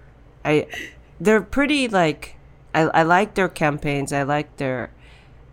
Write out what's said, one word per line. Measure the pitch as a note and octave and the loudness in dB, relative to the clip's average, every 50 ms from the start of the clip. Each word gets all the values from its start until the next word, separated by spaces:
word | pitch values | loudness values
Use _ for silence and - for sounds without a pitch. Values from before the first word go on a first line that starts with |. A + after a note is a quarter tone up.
| - - - - - - - - - | -20 -20 -20 -20 -20 -20 -20 -10 -2
I, | D3+ D3+ D3+ - - - - - - - - - - - - | 0 0 0 0 -2 -10 -14 -16 -16 -18 -20 -20 -20 -16 -2
they're | E3+ G#3 A3 G#3+ - | 0 2 2 2 0
pretty, | - - C4 C#4+ C#4 D4+ C#4 C4 A3+ | -2 -2 -2 0 0 2 0 0 0
like, | G#3 F#3 E3+ D#3 D3 - - - - - - - - - - - - | 2 2 2 2 0 -4 -10 -18 -18 -20 -20 -20 -20 -20 -20 -4 0
I, | D#3 D#3+ | 0 0
I | D3+ - D#3+ E3 | 2 4 2 4
like | E3 F3 F#3 G#3+ G#3 - | 4 4 2 2 0 0
their | G3 F#3 F3 | -2 -2 -2
campaigns. | - - E3 D3 C#3+ D3 - D3 C#3+ C#3+ C#3 D3+ C#3+ | -2 -2 -2 -2 -2 -2 -4 -4 -4 -4 -4 -4 -4
I | C#3+ C#3 | -4 -2
like | C3+ D3 D3 D3+ - - | -2 -2 -4 -4 -6 -10
their, | - C#3+ C3 B2+ B2 A2+ - - - - - - - - - - - - - | -8 -6 -6 -4 -6 -8 -10 -14 -20 -20 -20 -20 -20 -20 -20 -20 -20 -20 -20